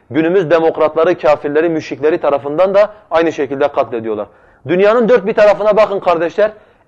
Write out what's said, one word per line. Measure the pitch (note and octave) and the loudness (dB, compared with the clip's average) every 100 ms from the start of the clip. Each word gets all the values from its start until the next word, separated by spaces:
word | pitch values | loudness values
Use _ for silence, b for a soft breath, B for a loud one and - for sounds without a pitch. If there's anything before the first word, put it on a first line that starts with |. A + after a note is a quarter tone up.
| b | b
günümüz | C3 D#3+ F#3+ D#3 | -2 0 0 2
demokratları, | E3 E3 D#3 D3+ D#3 E3+ F3 | 2 0 0 0 2 0 0
kafirleri, | D#3+ D3 D3+ D3 E3+ | 0 0 0 0 0
müşrikleri | D#3+ - C3 D3+ E3+ | -2 -6 -4 -2 0
tarafından | D#3 C#3 C#3 D3+ F#3+ G3 | -2 -2 -4 -2 0 2
da | G#3 B B | 0 B B
aynı | E3 E3+ | -2 -2
şekilde | D3+ C3+ C#3 C#3+ | -2 -6 -2 -2
katlediyorlar. | C#3+ B2 A#2+ A2 G#2+ G2+ b b b B2+ | -2 -4 -4 -6 -6 -8 b b b -4
Dünyanın | F3 G3+ A#3+ A3+ | 0 2 2 2
dört | A#3+ F#3+ | 2 0
bir | |
tarafına | - G#3 F#3 G#3+ G#3 | 2 4 4 2 2
bakın | G#3 G3 | 2 0
kardeşler, | F#3 E3+ E3 - G#3+ - b b | -2 -2 -2 -2 -2 -2 b b